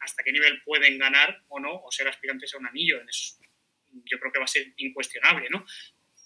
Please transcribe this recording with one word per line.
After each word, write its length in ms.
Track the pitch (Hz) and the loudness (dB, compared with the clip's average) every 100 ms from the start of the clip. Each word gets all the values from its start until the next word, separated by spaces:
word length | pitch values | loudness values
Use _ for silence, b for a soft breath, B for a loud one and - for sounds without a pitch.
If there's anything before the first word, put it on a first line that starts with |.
hasta 240 | - - | -10 -4
qué 80 | 131 | -2
nivel 280 | 143 147 135 | 4 4 2
pueden 340 | - 151 139 135 | 0 4 4 4
ganar 440 | 135 139 151 - _ | 4 6 4 2 _
o 140 | 139 | -10
no, 160 | 143 185 | -8 -10
o 160 | - | -8
ser 160 | - 135 | -4 -4
aspirantes 440 | - 135 131 135 | -4 -8 -8 -10
a 40 | 139 | -12
un 80 | 123 | -10
anillo. 340 | 135 165 131 | 0 0 0
En 80 | - | -4
eso 280 | - - - _ _ _ _ _ 127 | -8 -8 -14 _ _ _ _ _ -20
yo 140 | - 127 | -8 -6
creo 140 | 131 | -4
que 80 | 139 | -2
va 60 | 127 | 0
a 20 | |
ser 240 | 143 135 - | -2 -4 -8
incuestionable, 720 | 135 135 123 123 139 160 123 | -8 -6 -8 2 2 2 -2
¿no? 160 | 190 B B B _ _ _ | -6 B B B _ _ _